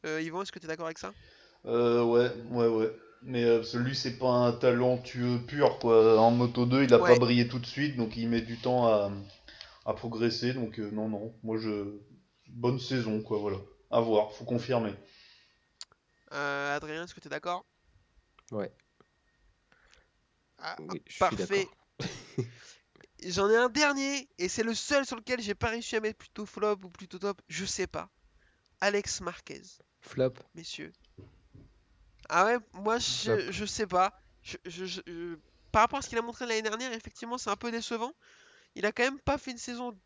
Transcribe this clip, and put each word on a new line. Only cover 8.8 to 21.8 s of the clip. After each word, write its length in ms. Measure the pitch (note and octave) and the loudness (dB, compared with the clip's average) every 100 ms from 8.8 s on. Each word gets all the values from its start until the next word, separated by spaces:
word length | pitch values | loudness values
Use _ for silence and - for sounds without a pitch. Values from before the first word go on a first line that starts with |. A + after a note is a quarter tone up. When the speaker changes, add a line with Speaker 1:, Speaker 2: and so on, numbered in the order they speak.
| A#2 | 4
Speaker 2:
à, 240 | G#2+ G2+ G2+ G2+ - - - - - | 4 2 -4 -12 -20 -20 -20 -20 -12
à 100 | - | -8
progresser. 600 | G#2 A#2 A2+ A#2 A2+ B2 | -6 -6 0 0 2 -2
Donc, 260 | C3 A2+ A2+ | -2 -6 -6
euh, 100 | G#2 | -6
non, 180 | G#2+ A2 | -4 -4
non. 240 | G#2 A2 A#2+ | -6 -8 -10
Moi, 120 | A2 A2 | -6 -4
je, 440 | A2 G#2 G2+ G#2 - - _ _ _ | -2 -4 -6 -10 -18 -20 _ _ _
bonne 320 | A#2+ B2 C3+ | -2 -2 -2
saison, 420 | - C3 A2 G#2+ | -2 -4 -2 -4
quoi, 160 | A2 G#2+ | -2 -4
voilà. 200 | G#2 G2 - _ _ | -2 -6 -10 _ _
À 80 | A#2+ | 0
voir, 320 | A2+ G#2+ G#2+ | 4 2 2
faut 120 | - | -4
confirmer. 480 | A#2 A#2+ A#2 B2 A2 F#2+ - - - _ _ _ _ _ - _ _ _ _ | -4 -4 0 -2 -2 -8 -18 -20 -20 _ _ _ _ _ -20 _ _ _ _
Speaker 1:
Euh, 420 | C#3+ C#3+ C#3+ C#3+ D3 | -8 -4 -4 -2 -4
Adrien, 280 | D#3 D#3 | -6 -10
est-ce 100 | F3 | -12
que 60 | - | -16
t'es 80 | D3+ | -12
d'accord ? 360 | D3 F3 F3 - _ _ _ _ _ _ _ _ | -8 -6 -8 -10 _ _ _ _ _ _ _ _
Speaker 3:
Ouais. 220 | G#2+ F#2+ _ _ _ _ _ _ _ _ _ _ _ _ _ _ _ _ _ _ _ | -8 -8 _ _ _ _ _ _ _ _ _ _ _ _ _ _ _ _ _ _ _
Speaker 1:
Ah, 160 | - F3 | -14 -12
Speaker 3:
Oui, 200 | D#3+ F3 _ | -12 -12 _
je 60 | |
suis 60 | - | 0
Speaker 1:
parfait. 480 | F#3+ G3 F#3+ G3 F#3 _ | 0 0 -2 -2 -4 _